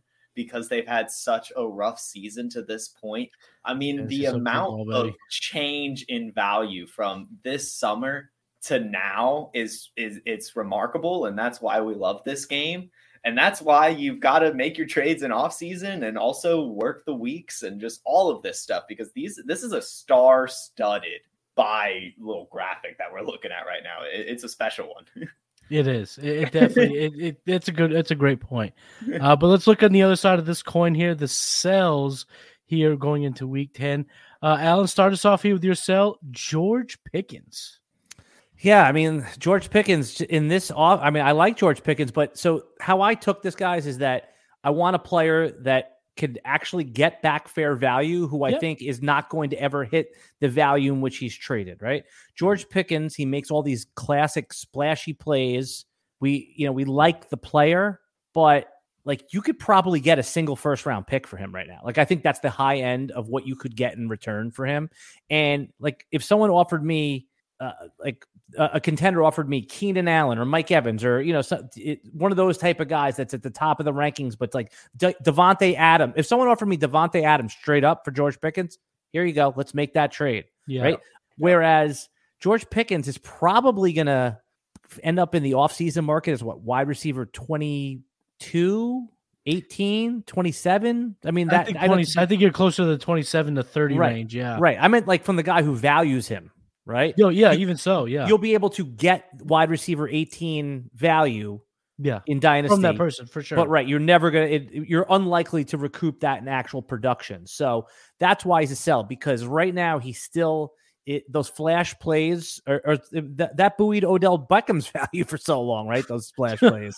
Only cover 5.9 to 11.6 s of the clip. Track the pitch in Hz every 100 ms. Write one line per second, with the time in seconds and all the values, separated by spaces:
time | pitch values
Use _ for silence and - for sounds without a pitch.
5.9 | 135 131 120 110 107 101 107 107 92 85
6.9 | - 101 95 - 113 127 139 - - 110
7.9 | 110 135 143 139 _ _ - - 131 107
8.9 | 95 98 101 123 147 143 120 113 - -
9.9 | - 110 101 117 107 - 117 101 101 110
10.9 | - 165 180 107 101 120 120